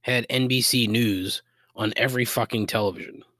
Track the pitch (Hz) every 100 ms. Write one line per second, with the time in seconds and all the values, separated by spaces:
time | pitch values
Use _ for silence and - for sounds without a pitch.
0 | - 123 117 131 127 127 117 127 113 113
1 | 113 95 95 - _ _ _ - 107 110
2 | 131 127 120 - 110 117 101 110 104 82
3 | 78 - - _